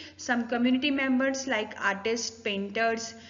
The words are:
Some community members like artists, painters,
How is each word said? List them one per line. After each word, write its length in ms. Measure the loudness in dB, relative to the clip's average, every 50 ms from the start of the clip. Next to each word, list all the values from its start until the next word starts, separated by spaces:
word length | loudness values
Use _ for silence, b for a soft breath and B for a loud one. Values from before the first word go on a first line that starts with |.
| B B B
Some 320 | B -4 -2 0 0 0 0
community 420 | 0 2 4 4 4 4 4 2
members 580 | 2 2 2 2 4 4 4 2 0 0 -2 0
like 260 | 0 0 0 -2 -4 -2
artists, 500 | -2 0 0 0 0 -2 0 0 -2 -4
painters, 840 | -8 -6 -4 -4 -2 -2 -4 -4 -2 0 2 2 2 0 -4 -8 -10 B B B